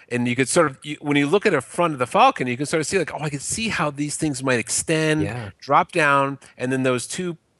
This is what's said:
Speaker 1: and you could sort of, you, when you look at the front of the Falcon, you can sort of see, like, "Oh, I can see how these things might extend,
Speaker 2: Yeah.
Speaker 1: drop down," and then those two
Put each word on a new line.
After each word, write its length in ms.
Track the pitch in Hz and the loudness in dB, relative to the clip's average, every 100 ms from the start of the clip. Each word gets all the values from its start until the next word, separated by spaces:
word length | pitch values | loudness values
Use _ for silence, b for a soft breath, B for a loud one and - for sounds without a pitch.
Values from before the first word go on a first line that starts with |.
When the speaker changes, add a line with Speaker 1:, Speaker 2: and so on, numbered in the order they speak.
| - | -6
Speaker 1:
and 180 | 123 120 | -2 0
you 80 | |
could 140 | 120 127 | 0 2
sort 180 | 175 151 | 4 2
of, 80 | 135 | 0
you, 140 | 151 147 | -12 -8
when 160 | 147 143 | 0 2
you 80 | 143 | 4
look 180 | 196 | 2
at 80 | 208 | 2
the 80 | 156 | 0
front 320 | - - 170 | 0 -2 -2
of 60 | 143 | 0
the 80 | 123 | 0
Falcon, 400 | 190 262 - 127 | 4 4 4 -4
you 100 | 123 | -4
can 80 | 147 | -2
sort 140 | 165 | -2
of 60 | 147 | -2
see, 120 | 190 | -2
like, 140 | 156 | -4
"Oh, 40 | - | -6
I 80 | 151 | -8
can 100 | 139 | -6
see 280 | - - 226 | -6 -6 -4
how 220 | - 151 | -2 -4
these 260 | 143 147 - | -2 -6 -2
things 260 | 160 127 | -2 -2
might 160 | 135 123 | 0 0
extend, 640 | - - - 156 156 156 | 0 -4 -2 0 2 0
Speaker 2:
Yeah. 280 | 151 120 107 - | -2 -6 -10 -12
Speaker 1:
drop 320 | - 147 180 | 0 2 2
down," 460 | 175 147 139 139 139 B - | 2 4 4 2 -4 B -8
and 160 | 127 | -2
then 100 | 131 | 0
those 240 | 131 123 - | 2 0 -4
two 300 | - 180 165 _ | -6 -6 -8 _